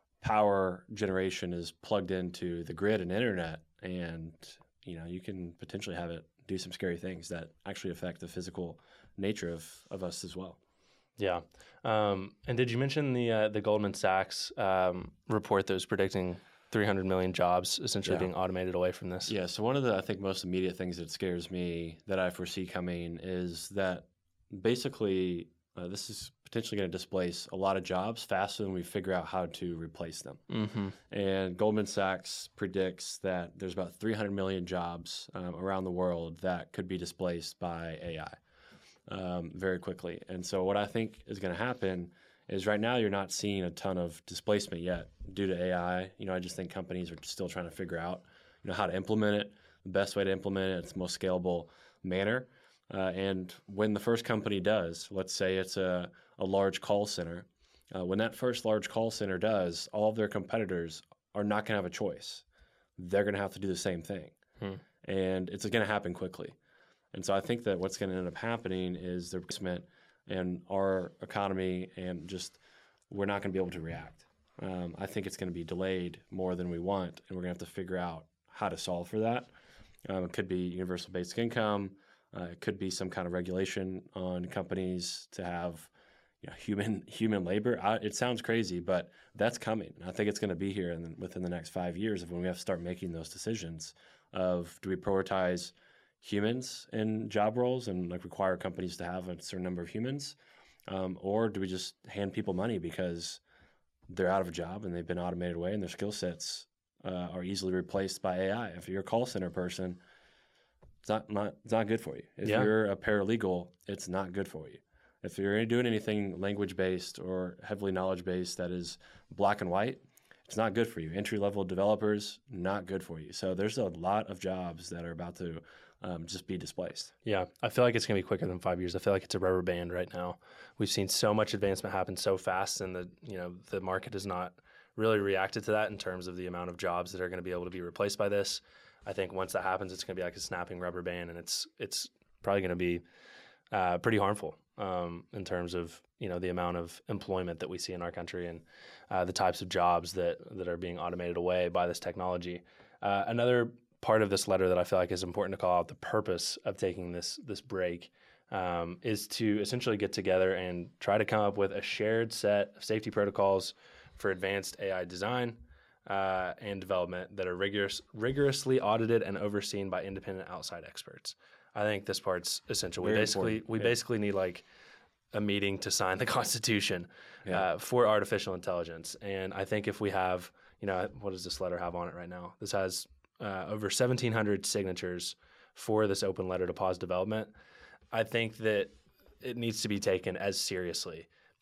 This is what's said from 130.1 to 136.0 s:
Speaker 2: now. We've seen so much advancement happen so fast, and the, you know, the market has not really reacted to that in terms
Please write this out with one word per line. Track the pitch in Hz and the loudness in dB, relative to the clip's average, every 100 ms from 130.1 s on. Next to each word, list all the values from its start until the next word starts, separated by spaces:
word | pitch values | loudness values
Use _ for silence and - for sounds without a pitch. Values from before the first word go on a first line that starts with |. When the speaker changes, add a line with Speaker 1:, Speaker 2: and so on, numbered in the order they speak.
Speaker 2:
now. | 90 90 87 - - - - | -4 -4 -6 -12 -20 -16 -2
We've | 104 | 0
seen | - 95 | 2 2
so | - 110 | 4 4
much | 107 107 | 6 4
advancement | 101 98 95 101 | 2 2 2 0
happen | 95 92 90 | 0 0 0
so | - 92 | 0 2
fast, | - 92 98 - | 2 0 0 -2
and | 95 | -4
the, | 92 90 87 | -6 -8 -12
you | - 95 | -12 -8
know, | 90 90 - | -8 -10 -6
the | 98 | -4
market | 95 92 - | 0 -2 -2
has | 98 | -6
not | 95 90 90 - _ - - - | -4 -2 -4 -8 _ -20 -14 0
really | 110 107 | 4 4
reacted | 98 95 95 117 | 4 4 2 0
to | 110 | 0
that | 107 107 | 2 2
in | |
terms | 101 | -2